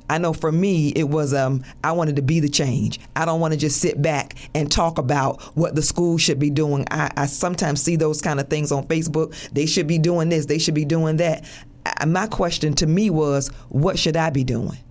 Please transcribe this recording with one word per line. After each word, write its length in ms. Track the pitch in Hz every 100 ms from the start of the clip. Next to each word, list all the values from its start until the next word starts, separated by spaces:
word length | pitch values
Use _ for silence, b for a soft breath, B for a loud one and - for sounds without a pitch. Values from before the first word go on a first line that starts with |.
| -
I 80 | 156
know 160 | 170
for 180 | - 160
me, 380 | 160 196 175 147 151
it 80 |
was, 280 | 151 156 147
um, 320 | 139 131 135 B B
I 80 | 147
wanted 240 | 170 156 143
to 80 |
be 160 | 135 165
the 100 | 147
change. 500 | - 143 113 107 - B -
I 100 | 165
don't 140 | 165
wanna 160 | 165 156
just 240 | 156 -
sit 220 | 180 -
back 320 | 160 147 - B B 151
and 160 | 151
talk 260 | - 165 -
about 420 | 127 143 131 - B -
what 200 | 165 147
the 80 |
school 340 | 147 - 175 165
should 220 | 165 143
be 100 | 147
doing. 380 | 143 151 139 131
I, 220 | 156 151 -
I 100 | 143
sometimes 560 | - 175 175 165 147
see 140 | - 165
those 220 | 156 151
kind 200 | 175 143
of 100 | 143
things 220 | 151 147
on 160 | 139 135
Facebook. 480 | 165 165 156 160 B B
They 140 | 135 160
should 180 | 170 151
be 140 | 165
doing 300 | 160 175 160
this. 180 | 165 147
They 100 | 151
should 160 | 160
be 120 | 151 147
doing 320 | 165 160 156
that. 280 | 170 156 B B B - -
I, 200 | - 147
my 200 | 180 214
question 480 | - 180 165 151 139
to 100 | 160
me 240 | 170 214
was, 380 | 156 151 139 139 B B
what 300 | 135 165 180
should 180 | 165 160
I 140 | 160
be 120 | 139
doing? 360 | 127 117 - - -